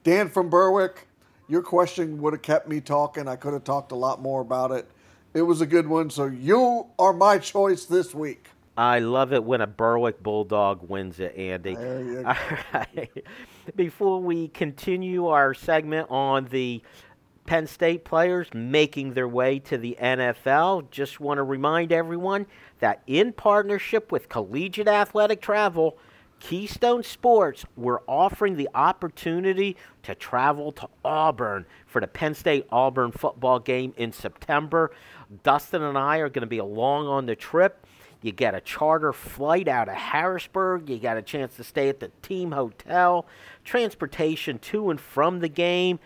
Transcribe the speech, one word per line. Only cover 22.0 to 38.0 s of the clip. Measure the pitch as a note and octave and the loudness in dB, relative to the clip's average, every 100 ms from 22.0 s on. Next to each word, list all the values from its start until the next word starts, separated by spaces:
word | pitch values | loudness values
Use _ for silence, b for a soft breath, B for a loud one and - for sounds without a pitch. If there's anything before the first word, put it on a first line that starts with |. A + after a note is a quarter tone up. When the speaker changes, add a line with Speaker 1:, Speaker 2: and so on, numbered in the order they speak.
| E3 E3+ F#3 G3 G3+ B B _ | 0 -4 -4 -4 -6 B B _
Speaker 2:
that | A#2 - - | -2 -2 0
in | C#3+ A#3 | 2 2
partnership | - G#3+ G#3 G3+ G3+ - A3 A3 | 2 2 4 2 -2 -2 -2 0
with | D#3 - | -4 -4
Collegiate | A#2+ F#2+ B2 F#3+ F#3 G#3 | -6 -6 -6 -6 -2 2
Athletic | G#3 G3+ G#3+ G#3 G#3+ | 4 4 2 2 2
Travel, | - G#3 G#3 E3 D#3+ D#3 b b b _ | 0 2 2 2 2 0 b b b _
Keystone | - F3 G3+ - A#3+ A#3+ | -10 -8 -8 0 2 2
Sports, | A#3 - B3 A3+ F3+ - - - | -2 -2 4 6 4 -2 -14 -6
we're | A#2+ A#2+ - | -2 -2 0
offering | C#3 F#3+ - G#3 E3+ | 2 2 2 -2 -2
the | C#3 - | -2 2
opportunity | D3+ F#3+ F3 - E3+ E3+ F#3+ F#3+ G3+ F#3 B B | 2 2 -6 -8 -4 -2 0 0 -2 -4 B B
to | - F#2 | -14 -14
travel | - B2 C3+ D3 D3 | -4 0 2 0 -4
to | - - _ - | -10 -14 _ -4
Auburn | D#3 D#3 A#2+ A2+ G2 F2 b _ | 0 2 0 -2 -4 -8 b _
for | B2 | -4
the | G2+ | -4
Penn | - D3+ D3+ | -2 -4 -2
State-Auburn | F3+ C#3+ - A#2 C3 C3 A#2+ | 0 0 2 2 2 2 -2
football | - D3+ - B2+ B2+ | -2 -6 -2 0 2
game | A#2 B2+ C3 - | 0 -2 -4 -6
in | A#2 | -8
September. | - - - - D3 D3+ E3 D#3+ B B B - G2+ | -8 -12 -10 -4 -2 0 0 0 B B B -20 -4
Dustin | - C#3+ - F3 | 2 2 0 -4
and | D3+ C#3 | -2 0
I | C#3 D#3 | 0 0
are | D3+ | -2
gonna | C3+ A2+ | -4 -6
be | A2+ | -6
along | G2+ G#2+ B2 C#3+ D3 | -6 -2 0 0 -2
on | C#3 B2+ | -2 -2
the | A2 | -6
trip. | - D#3+ F#3+ - b b | -2 2 2 0 b b